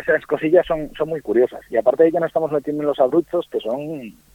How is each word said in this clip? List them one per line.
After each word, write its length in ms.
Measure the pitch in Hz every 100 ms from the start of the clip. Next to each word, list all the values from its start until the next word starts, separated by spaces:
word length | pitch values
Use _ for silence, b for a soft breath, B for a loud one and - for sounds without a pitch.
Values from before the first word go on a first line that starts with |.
esas 240 | - 151 -
cosillas 400 | 147 156 175 -
son, 240 | 160 147 -
son 120 | 156
muy 120 | 160
curiosas. 380 | 117 110 123 139 -
Y 60 | 117
aparte 280 | 117 -
de 80 | 165
que 80 | 170
no 60 | 165
estamos 260 | 165 160
metiendo 300 | 151 147 151
en 60 | 147
los 100 | 139
Abruzos, 500 | 127 160 151 175 -
que 100 | 110
son, 540 | 107 127 147 156 113 92 _